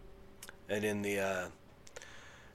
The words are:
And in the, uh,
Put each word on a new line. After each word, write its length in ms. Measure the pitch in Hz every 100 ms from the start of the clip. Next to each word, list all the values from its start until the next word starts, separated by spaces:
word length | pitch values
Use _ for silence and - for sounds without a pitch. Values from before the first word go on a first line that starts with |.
| - - - - - - -
And 160 | 104
in 160 | 107 104
the, 200 | 101 98
uh, 260 | 98 92 87 - - - - - - - - - -